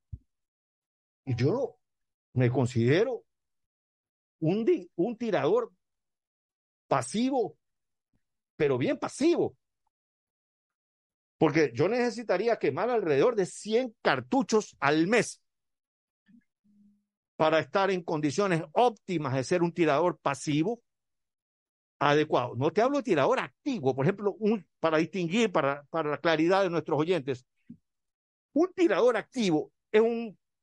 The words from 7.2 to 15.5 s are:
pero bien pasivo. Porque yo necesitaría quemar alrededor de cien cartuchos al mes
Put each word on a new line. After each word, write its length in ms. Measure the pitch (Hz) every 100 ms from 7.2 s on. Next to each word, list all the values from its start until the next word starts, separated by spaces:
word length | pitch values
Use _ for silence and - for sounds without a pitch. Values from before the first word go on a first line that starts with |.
| 254 269 185 - _ _ _ _ _ _ _ _ _ -
pero 200 | 147 127
bien 200 | 233 302
pasivo. 580 | - - 311 294 131 - _ _ _ _ _ _ _ _ _ _ _ _ _ _ _ _ _ -
Porque 340 | 160 147 143 120
yo 140 | 165
necesitaría 680 | 247 240 214 233 180 233 220
quemar 320 | 156 135 220
alrededor 460 | 240 175 135 214 220
de 100 | 175
cien 480 | - 202 220 254 -
cartuchos 760 | - 139 123 269 220 214 - -
al 260 | 143 156 170
mes 340 | 233 - - _